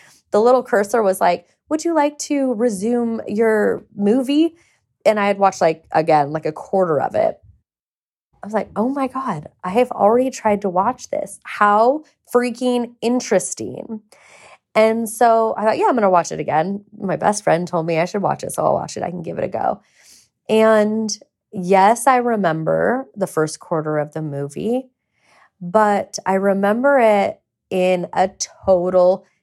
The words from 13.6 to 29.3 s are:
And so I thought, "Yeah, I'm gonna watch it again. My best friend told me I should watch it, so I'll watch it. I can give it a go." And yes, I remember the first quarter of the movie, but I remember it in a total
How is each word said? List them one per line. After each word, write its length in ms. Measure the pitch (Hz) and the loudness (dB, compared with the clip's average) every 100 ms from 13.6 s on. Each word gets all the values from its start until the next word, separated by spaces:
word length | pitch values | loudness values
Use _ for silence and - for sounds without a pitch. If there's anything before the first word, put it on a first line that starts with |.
| 113 - - 220 _ _ _ - - - _ 220 | -10 -12 -12 -14 _ _ _ -20 -20 -20 _ 2
And 340 | 220 226 220 | 2 2 -4
so 440 | - 240 226 220 - | 2 4 4 2 0
I 80 | 220 | -2
thought, 120 | - | 0
"Yeah, 100 | 415 | 0
I'm 80 | 254 | 2
gonna 140 | 196 | 4
watch 220 | 180 160 | 4 2
it 80 | 156 | -4
again. 460 | 151 151 175 202 - - | -2 -2 -2 -6 -12 -10
My 180 | 190 156 | -6 -2
best 280 | 190 208 | -2 0
friend 240 | - 160 175 | 0 0 0
told 180 | 175 165 | -4 -2
me 140 | 160 | -2
I 60 | 180 | -2
should 160 | 208 | -2
watch 220 | 156 - | -4 -4
it, 100 | - | -6
so 100 | - | -2
I'll 100 | 156 | 0
watch 240 | - - - | -2 -4 -8
it. 60 | |
I 60 | 175 | -8
can 120 | 175 | -8
give 160 | 170 - | -10 -8
it 60 | |
a 40 | - | -4
go." 320 | 110 - - _ _ _ - _ _ - | -2 -2 -2 _ _ _ -20 _ _ -2
And 680 | 220 220 220 208 220 220 - _ _ _ | 2 4 4 2 -2 -4 -8 _ _ _
yes, 560 | - 175 190 196 233 277 | -6 2 4 4 4 2
I 100 | 247 | 2
remember 920 | 240 220 175 160 160 160 180 254 262 202 | 2 0 0 0 0 0 0 -2 -6 -8
the 120 | 180 | -4
first 320 | 160 156 - | -2 -4 -4
quarter 380 | - 165 151 151 | -6 -4 -2 -4
of 160 | 147 | -4
the 80 | 160 | -8
movie, 680 | 156 139 143 151 196 254 254 _ _ _ _ _ _ - | -8 -6 -8 -6 -4 -4 -6 _ _ _ _ _ _ -16
but 600 | 175 214 208 202 - - - | -2 2 2 0 -4 -8 -2
I 100 | 190 | 0
remember 640 | 202 196 202 233 277 277 | 0 0 0 0 2 4
it 420 | 220 202 196 - _ _ - | 4 4 0 -4 _ _ -6
in 380 | 190 185 180 175 | -2 0 0 -2
a 160 | 165 190 - - - - | -2 -2 -4 -14 -4 0
total 600 | 180 180 185 180 190 _ | 2 2 4 4 2 _